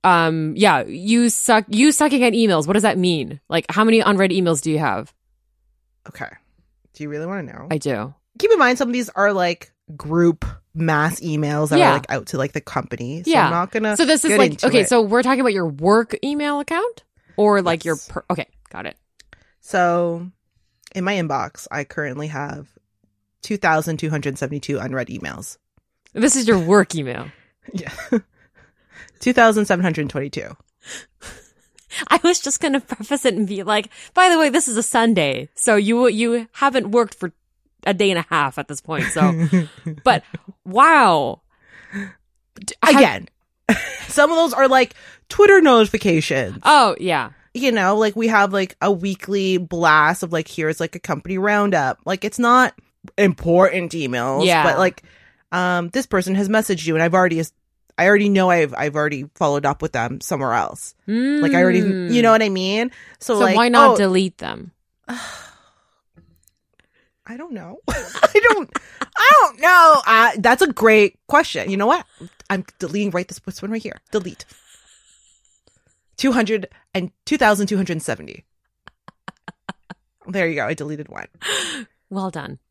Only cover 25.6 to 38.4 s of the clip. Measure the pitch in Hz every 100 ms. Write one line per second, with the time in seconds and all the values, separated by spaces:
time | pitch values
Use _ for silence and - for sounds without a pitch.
25.6 | _ _ _ _ _ - 254 269 226 202
26.6 | 165 202 180 165 135 120 143 _ _ _
27.6 | - 185 - - - 226 _ _ _ _
28.6 | _ _ _ - - _ 240 254 226 214
29.6 | 208 180 180 156 143 147 139 - - -
30.6 | _ _ - - - _ - - _ _
31.6 | _ _ _ - - - 339 359 269 -
32.6 | 320 269 - - 208 277 262 196 196 196
33.6 | 185 208 202 - - - 370 330 302 254
34.6 | 269 220 - 240 233 196 143 127 143 -
35.6 | - 208 208 233 247 214 233 233 226 -
36.6 | 277 254 202 226 226 - 180 _ _ _
37.6 | _ _ - 190 202 175 165 165